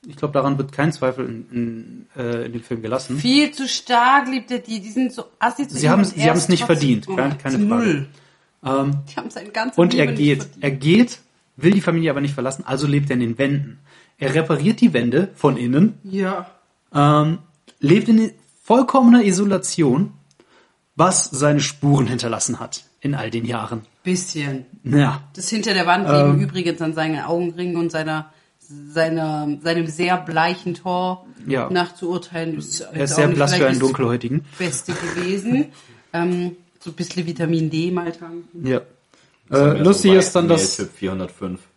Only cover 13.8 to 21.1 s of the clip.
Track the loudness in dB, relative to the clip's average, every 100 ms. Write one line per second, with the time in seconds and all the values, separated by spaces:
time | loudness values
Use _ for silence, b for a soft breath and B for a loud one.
13.8 | b b b b -2 0 0 0 0 4
14.8 | 4 4 2 0 0 0 0 2 0 4
15.8 | 2 2 -8 -4 -4 -4 -10 _ _ _
16.8 | _ 2 4 4 2 -2 -8 _ _ _
17.8 | 2 4 6 4 4 -6 _ _ 2 2
18.8 | 4 6 8 8 6 2 2 0 -2 0
19.8 | 2 2 0 -6 _ _ b b b b
20.8 | _ 2 2